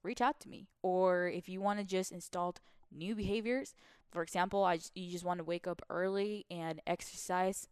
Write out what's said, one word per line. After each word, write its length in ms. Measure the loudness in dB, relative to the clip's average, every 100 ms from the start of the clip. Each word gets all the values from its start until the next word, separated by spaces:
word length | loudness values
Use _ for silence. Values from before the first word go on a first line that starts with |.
reach 180 | -6 2
out 180 | 2 0
to 100 | -10
me. 180 | -16 -16 _
Or 460 | 2 4 6 4 2
if 200 | -2 -6
you 140 | -2
want 160 | 0 0
to 60 |
just 280 | 0 0 0
install 440 | -6 -6 -2 -2 -4 -18 -20 -18
new 240 | -8 -4
behaviors, 600 | -2 0 0 2 -2 -2 -14 -20 -20 _
for 120 | -4
example, 420 | -2 2 2 6
I 120 | 6 4
j-, 140 | -2
you 160 | -10 -6
just 140 | -4
want 140 | -2 -2
to 60 |
wake 220 | -2 -2 -2
up 140 | -6 -4
early 560 | 0 2 2 0 -4 -8
and 320 | -6 -4 -4 -2
exercise 800 | -2 -2 -10 -2 2 2 0 -10